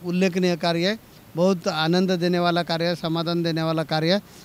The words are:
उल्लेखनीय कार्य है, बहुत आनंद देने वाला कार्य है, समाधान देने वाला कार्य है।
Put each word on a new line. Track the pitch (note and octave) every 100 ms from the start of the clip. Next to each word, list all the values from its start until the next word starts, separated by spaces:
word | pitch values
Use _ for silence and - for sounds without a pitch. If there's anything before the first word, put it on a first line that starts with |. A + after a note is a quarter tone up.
| F3
उल्लेखनीय | F3+ F#3+ F#3 F3+ E3+
कार्य | E3+ E3+ F3+
है, | A3 - - - D#3+
बहुत | F#3 F3+ F#3+
आनंद | D#3+ D#3+ F3+ F#3
देने | F#3 F3 F3
वाला | F3 E3+
कार्य | E3 E3 E3+
है, | E3+
समाधान | E3 E3 E3 F3
देने | E3 D#3+
वाला | D#3+ D#3+
कार्य | D3 D#3 D#3+
है। | G3+ - -